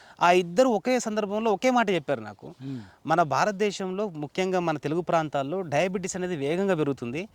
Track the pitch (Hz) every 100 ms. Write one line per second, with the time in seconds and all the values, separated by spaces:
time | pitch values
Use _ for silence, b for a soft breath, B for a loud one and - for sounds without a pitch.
0 | B B 170 185 170 175 262 208 247 247
1 | 220 214 202 214 226 196 254 247 208 175
2 | 139 123 107 101 131 - 135 131 98 B
3 | 139 165 160 135 190 190 208 - 190 190
4 | 214 151 147 - 185 185 170 151 147 165
5 | 165 165 151 143 135 185 170 143 185 190
6 | 180 185 180 165 139 175 196 170 143 131
7 | 117 147 214